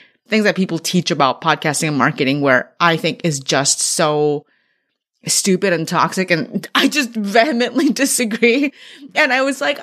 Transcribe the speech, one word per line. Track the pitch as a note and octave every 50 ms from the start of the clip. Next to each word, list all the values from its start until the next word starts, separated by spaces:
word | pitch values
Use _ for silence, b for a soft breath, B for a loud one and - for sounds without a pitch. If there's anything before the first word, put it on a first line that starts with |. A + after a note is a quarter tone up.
| B B B B _ -
things | G#3 A3 G#3
that | G#3 F3
people | F#3 F#3+ - E3+ D#3+
teach | - - - F3+ D#3+ -
about | E3+ D3 C#3+ C3 B2 -
podcasting | - D#3+ D3+ D3+ - D#3+ C#3 - E3 D#3
and | D3 C3+
marketing, | B2 D3 D#3 - D3 C3 C#3 D3
where | C#3 C#3 B2+ B2 - - _ -
I | F3 E3+ E3 D#3
think | - E3 - - -
is | E3+ D3 C#3
just | C3+ - D#3 C3+ C#3 - - -
so | - - - - E3+ D3+ D3+ D3+ D3 D3+ D3 C3 - _ _ _ _ _ _ _ _ _ _ _ _ _ _ _ - -
stupid | - - - G3+ F#3 F3+ G3+ G3 F3
and | D#3+ D#3+ -
toxic. | F3 D#3 C3+ E3 - F#3+ F#3 -
And | F3 D#3+ - - - F#3+ - - -
I | - - C4+
just | - D4+ C#4 A#3
vehemently | A#3 A3 G3+ G3+ G3 A#3 A3+ D4+ C#4 A#3 A#3+ - - C4 D#4 D4+
<laughs> | G#3
disagree. | - C4+ - - - B3+ G#3+ G#3+ - G#3+ A#3+ A3+ C#4+ C#4 C#4+ B B B B B B C#4 C4+ -
And | - D#4 C4+ B3
I | C4
was | C4+ C#4 C4+ C4+
like, | C#4+ C#4 D4 C#4+